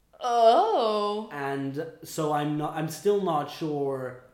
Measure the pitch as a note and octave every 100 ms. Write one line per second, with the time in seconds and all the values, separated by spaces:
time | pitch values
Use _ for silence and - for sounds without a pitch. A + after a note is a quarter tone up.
0 | _ - B3 A#3+ A3+ B3 G#4+ F#4+ A3 G#3+
1 | G#3 G#3 G#3+ D3 C#3 C#3 C3+ C3+ E3 -
2 | - - D3+ D3+ D3 D3+ D3 D#3 D#3+ -
3 | G3+ G3+ F#3 D#3 C#3+ - D#3+ D3 C#3 C3+
4 | B2+ - -